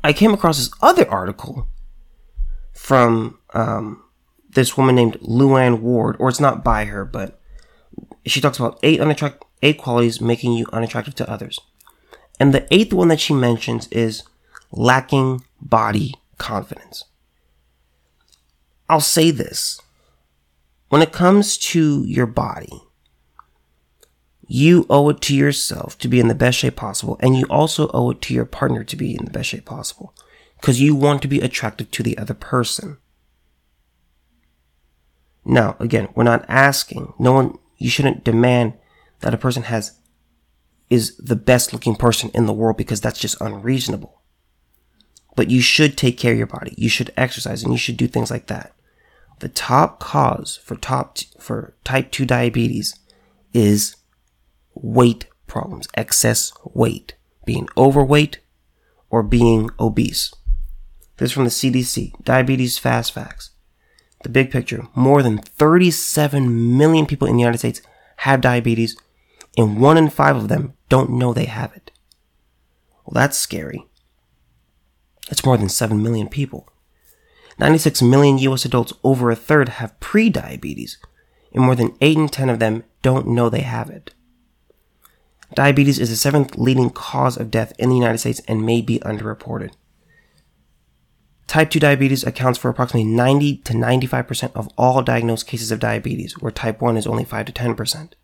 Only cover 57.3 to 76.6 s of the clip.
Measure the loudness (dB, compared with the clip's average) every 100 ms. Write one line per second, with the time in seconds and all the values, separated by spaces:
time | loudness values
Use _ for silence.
57.3 | _ -6 -6 -4 4 4 6 4 4 2
58.3 | -6 _ _ _ _ _ _ _ -2 2
59.3 | 4 4 4 0 -4 -2 0 -2 -4 -8
60.3 | -8 -4 -2 -4 -12 -18 -20 _ -6 -4
61.3 | 0 0 0 0 0 -2 -6 -8 -10 0
62.3 | 2 2 0 -2 -2 -2 -2 -4 -10 -16
63.3 | -16 -20 _ _ _ _ _ _ _ -2
64.3 | 0 0 -2 -4 -10 -8 0 4 6 4
65.3 | -2 -6 0 4 6 4 0 -4 0 0
66.3 | 0 0 0 2 4 6 4 0 -2 0
67.3 | 2 2 0 -4 -6 _ _ _ -6 0
68.3 | 2 4 2 0 0 -2 -4 _ _ _
69.3 | _ -6 0 2 4 6 6 4 2 2
70.3 | 2 -2 -4 -4 _ _ 2 2 0 0
71.3 | 0 -4 -6 -10 -12 -20 _ _ _ _
72.3 | _ _ _ _ _ _ _ -6 -2 0
73.3 | -2 -6 -8 -10 -14 -16 _ _ _ _
74.3 | _ _ _ _ _ _ _ _ _ -8
75.3 | -2 2 2 0 -2 -2 -2 0 -2 -4
76.3 | -6 -8 -8